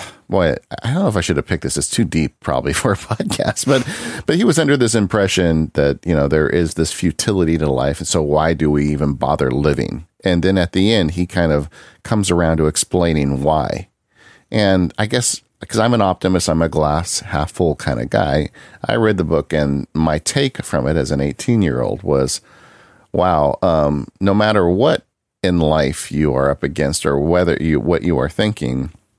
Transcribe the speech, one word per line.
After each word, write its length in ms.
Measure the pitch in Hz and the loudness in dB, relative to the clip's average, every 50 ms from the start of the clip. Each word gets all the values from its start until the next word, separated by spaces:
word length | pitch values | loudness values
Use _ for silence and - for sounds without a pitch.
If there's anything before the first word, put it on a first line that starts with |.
| - - - - _ - | -16 -16 -18 -20 _ -2
boy, 260 | - 98 87 78 67 - - _ - - - | 0 2 2 2 0 -2 -6 _ -16 -8 -4
I 80 | 117 135 | -2 -2
don't 100 | 180 202 | 0 0
know 60 | 165 | 0
if 80 | 107 | 0
I 60 | 95 80 | 0 -2
should 160 | - 85 71 | 0 -2 -2
have 80 | - | -2
picked 160 | - 92 78 - | -2 -4 -4 -4
this. 160 | 73 - - | -4 -4 -4
It's 100 | 69 - | -4 -4
too 160 | - - 110 | -2 -2 -2
deep 340 | 76 - 82 78 65 - _ | 0 0 0 -2 -2 -4 _
probably 320 | - - 71 65 - 71 - | -6 -2 -2 -2 -2 -2 -2
<laughs> 20 | |
for 180 | - - 123 98 | 0 0 0 0
a 40 | |
podcast, 680 | - - - 117 - - - - - - - - - - | -2 -2 -6 -6 -6 -4 -6 -4 -2 -2 -2 -2 -2 0
but, 200 | 127 135 131 123 - - - - - - - - | 0 0 0 0 -4 -8 -8 -8 -10 -10 -6 -4
but 100 | - - | -2 0
he 80 | 170 220 | 2 2
was 140 | - 151 165 | 2 2 2
under 180 | 160 - 147 | 2 2 2
this 180 | 131 123 113 113 | 2 2 2 2
impression 760 | 113 101 92 - 107 98 98 - - 90 85 80 80 78 76 - | 2 0 2 2 0 0 2 2 2 2 2 2 2 0 0 0
that, 240 | 76 71 71 69 - - | 0 2 2 0 -2 -2
you 100 | 85 85 | 0 0
know, 140 | 73 71 69 | 2 2 2
there 200 | 78 78 76 - | 2 2 2 2
is 260 | - 87 85 78 - | 2 0 0 0 0
this 180 | 85 80 - - | -2 -4 -4 -2
futility 640 | - - 85 80 - - - 101 95 87 80 82 78 | -2 -2 -2 -2 -2 -2 -2 0 0 2 2 2 0
to 100 | 78 73 | 0 0
life. 280 | 67 64 65 71 71 - | 0 0 0 -2 -2 -4
And 80 | 82 | -6
so 160 | - - 87 78 | -2 0 0 0
why 300 | 71 73 76 78 82 85 | 2 2 2 2 2 2
do 180 | 69 78 73 | 2 2 2
we 160 | 73 73 73 73 73 | 2 2 0 0 0
even 220 | 69 73 71 69 | 0 -2 -2 0
bother 360 | 64 65 65 76 - 73 64 | -2 0 0 0 0 0 0
living? 560 | 62 71 73 76 71 - 58 50 - - 85 - _ _ - | 0 2 2 2 2 0 -2 -4 -6 -10 -12 -16 _ _ -2
And 200 | 98 87 87 82 | 0 0 2 2
then 160 | 95 98 95 | 2 2 2
at 140 | 87 85 - | 0 0 0
the 200 | 92 95 107 113 | 0 2 2 2
end, 200 | 104 87 76 85 | 2 2 0 -2
he 140 | 87 90 | -4 -4
kind 260 | 87 - 92 85 80 73 | -2 0 0 2 2 2
of 180 | 73 71 78 - - - - - _ _ | 0 -2 -4 -10 -20 -20 -20 -20 _ _
comes 280 | - 117 107 98 92 | -2 -2 0 0 2
around 280 | 90 85 85 80 80 80 | 2 2 2 2 2 2
to 80 | 78 | 2
explaining 760 | 76 76 - - - - 90 87 85 80 76 71 69 69 65 69 | 0 0 -2 -4 -2 0 0 2 2 2 0 0 0 -2 0 0
why. 460 | 76 78 78 65 - - - 90 - _ _ _ _ _ _ - - - - _ _ | 0 0 0 0 -2 -6 -8 -8 -14 _ _ _ _ _ _ -20 -20 -20 -20 _ _
And 420 | - 110 104 98 95 92 90 - - - | -2 0 2 4 4 2 2 0 -2 -4
I 80 | 107 | -4
guess, 340 | 107 127 123 117 - - - - _ _ _ - | -2 -2 -2 -2 -2 -6 -6 -12 _ _ _ -14
'cause 120 | - - 107 | -6 -2 0
I'm 140 | 110 117 120 | 2 2 2
an 80 | 113 101 | 2 2
optimist, 460 | 92 90 - - 95 92 87 - - | 2 0 0 0 0 0 0 0 0
I'm 120 | 80 80 82 | 0 0 0
a 60 | 80 | 0
glass 520 | - 80 76 73 73 82 87 - - - | 0 0 0 0 0 -2 -2 -4 -6 -8
half 300 | - - 90 71 76 - | -6 -4 -4 -2 -2 -4
full 240 | - - 92 80 73 | -2 0 0 0 0
kind 220 | - - 73 65 58 | -2 -4 -4 -4 -4
of 100 | 60 - | -4 -2
guy, 400 | - 53 - 73 67 76 76 - - - - - - - - | 0 0 0 2 0 0 -2 -2 -8 -14 -20 -20 -16 -10 -6
I 100 | - 110 | -2 0
read 200 | 117 113 110 104 | 2 2 2 2
the 80 | 90 85 | 0 0
book 280 | 78 82 73 71 - - | 0 0 -2 0 0 -2
and 320 | 78 73 71 69 69 - - _ | 0 0 0 -2 -2 -4 -4 _
my 240 | 78 80 80 76 76 | 0 0 0 0 0
take 440 | - - - 139 139 135 - - - | -2 -4 -2 0 -2 -2 -2 -6 -8
from 220 | - - 73 64 | -4 -2 -2 0
it 100 | 71 80 | 0 0
as 140 | 82 67 - | 0 0 -2
an 100 | 78 69 | -2 -2
eighteen-year-old 840 | 69 71 71 - - - 120 110 98 78 62 62 58 50 50 - 95 | -2 -4 -4 -4 -2 0 2 2 2 2 0 0 -2 -2 -4 -6 -2
was, 380 | - 73 67 67 - - - - _ - - - - - - - - _ _ _ _ - | 0 0 0 0 0 -2 -8 -10 _ -20 -20 -20 -20 -20 -20 -20 -20 _ _ _ _ -2
wow, 460 | 90 90 92 85 76 73 71 - - - | 0 2 2 2 2 2 2 0 0 0
um, 440 | 92 82 78 76 73 73 71 - - - _ | 0 2 2 2 0 0 -2 -6 -10 -8 _
no 140 | 95 101 98 | 0 0 2
matter 340 | 104 107 107 110 104 90 85 | 2 2 2 2 2 2 2
what 360 | 90 98 127 147 - - - _ _ _ _ _ _ _ - | 2 2 2 2 2 0 -4 _ _ _ _ _ _ _ -2
in 160 | 92 90 85 | 0 2 2
life 540 | 80 76 78 78 73 67 - - - - - | 2 2 2 2 2 0 -2 -4 -8 -6 -2
you 220 | 73 78 73 65 | -2 0 0 0
are 160 | 65 69 69 | 0 0 0
up 120 | 69 - - | 0 -2 -4
against 440 | 69 - - 73 69 76 - - | -6 -2 -2 -2 -2 -2 -2 -2
or 120 | 78 69 71 | -2 0 0
whether 380 | 73 82 85 90 90 85 78 - | 0 2 2 2 2 2 0 0
you, 200 | 78 80 78 71 | 0 0 0 0
what 220 | 55 78 87 - - | 0 0 0 0 0
you 160 | 87 82 65 | 0 0 0
are 100 | 64 82 | -2 -2
thinking, 640 | - - 104 107 107 - 73 64 64 65 65 78 - - _ _ _ | -2 -2 -2 -2 -2 -4 -4 -4 -4 -4 -6 -6 -10 -16 _ _ _